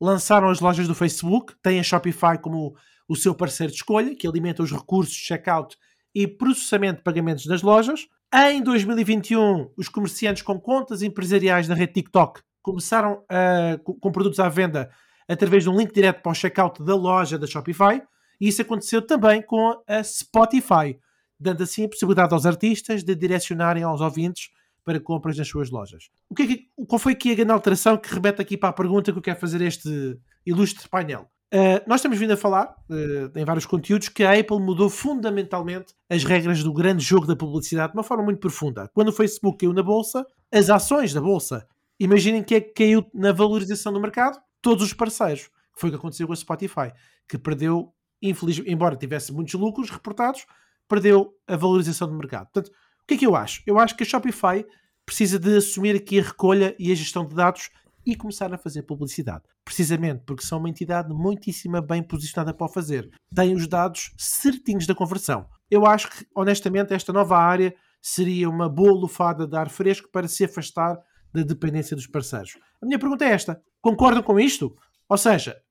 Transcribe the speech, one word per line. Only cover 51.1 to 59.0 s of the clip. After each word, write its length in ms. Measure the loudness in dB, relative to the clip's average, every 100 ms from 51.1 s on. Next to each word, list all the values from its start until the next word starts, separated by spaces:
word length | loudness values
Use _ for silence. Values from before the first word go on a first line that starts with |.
| 6 4 _ _
a 120 | -2
valorização 500 | 2 2 2 -4 -6
do 80 | -6
mercado. 300 | -10 -12 -6
Portanto, 280 | -8 -8 _ _ _
o 20 | -4
que 100 | 2
é 20 |
que 80 | 4
eu 100 | 2
acho? 260 | 0 -10 0
Eu 100 | 4
acho 160 | 4
que 100 | 2
a 20 | -4
Shopify 600 | -2 -2 -2 0 0 -4 _ _ _ -12
precisa 320 | 0 0 2
de 200 | 4 4
assumir 400 | 4 0 0 0
aqui 200 | 2 0
a 60 |
recolha 500 | 0 0 2 4 2 0
e 140 | -2
a 20 | -2
gestão 320 | -2 -6 -6
de 80 | 0
dados 340 | 0 0 -10 _ _ _ -6
e 100 | -6
começar 380 | -8 -8 -8
a 40 | -8
fazer 260 | -10 -10
publicidade. 600 | -10 -8